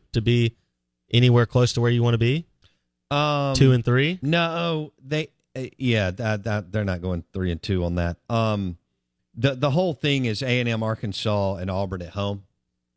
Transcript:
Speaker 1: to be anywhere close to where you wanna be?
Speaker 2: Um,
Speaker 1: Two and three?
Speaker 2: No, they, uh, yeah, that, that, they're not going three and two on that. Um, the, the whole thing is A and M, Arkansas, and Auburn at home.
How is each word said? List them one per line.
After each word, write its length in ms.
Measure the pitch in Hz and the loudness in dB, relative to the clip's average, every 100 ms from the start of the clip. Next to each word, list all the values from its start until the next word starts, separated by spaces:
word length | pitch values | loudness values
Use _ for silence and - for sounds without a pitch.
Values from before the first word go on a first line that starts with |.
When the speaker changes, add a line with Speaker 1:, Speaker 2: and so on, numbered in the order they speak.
| _ | _
Speaker 1:
to 80 | 120 | -2
be 340 | 110 120 113 - _ _ _ _ _ | 2 2 2 -2 _ _ _ _ _
anywhere 340 | 120 123 120 113 | 4 6 6 4
close 280 | 123 123 | 2 2
to 80 | 123 | 2
where 100 | 120 | 0
you 120 | 120 | 2
wanna 140 | 120 117 | 2 2
be? 280 | 117 151 - _ _ _ _ _ - | 2 0 -6 _ _ _ _ _ -4
Speaker 2:
Um, 440 | 147 151 147 139 135 | -2 0 0 0 4
Speaker 1:
Two 160 | 135 | 6
and 120 | 127 120 | 4 2
three? 340 | 123 147 185 | 0 0 -2
Speaker 2:
No, 680 | 143 170 165 170 170 156 151 _ | 0 0 0 -2 -4 -4 -6 _
they, 260 | 131 151 156 _ _ 131 | -6 -4 -6 _ _ -12
uh, 80 | 127 - | -12 -4
yeah, 340 | 127 113 92 | 0 2 0
that, 320 | 95 110 107 107 | -2 -4 -2 -2
that, 260 | 104 90 | -4 -4
they're 120 | 107 | -4
not 180 | 98 90 | -2 -2
going 220 | 92 85 - | -2 -4 -6
three 180 | 95 92 | -4 -2
and 100 | 82 | -2
two 220 | - 92 | -2 -2
on 120 | 87 87 | 0 0
that. 220 | 87 87 - | -2 -4 -4
Um, 480 | 117 113 104 95 85 _ _ _ _ _ - | -2 0 -2 -4 -8 _ _ _ _ _ -2
the, 180 | 135 | -2
the 160 | 127 143 | 0 0
whole 240 | 151 185 | 2 0
thing 320 | 139 147 139 120 | -2 -2 0 0
is 160 | 104 | -2
A 180 | 131 123 | -2 0
and 80 | 120 | 0
M, 140 | 110 | -2
Arkansas, 760 | 110 110 107 - 110 104 98 95 | -2 -4 -6 -4 -2 0 0 -2
and 140 | 92 | -4
Auburn 320 | 95 95 92 | -4 -4 -6
at 80 | 85 | -8
home. 340 | 101 101 101 - _ _ _ _ | -6 -6 -6 -12 _ _ _ _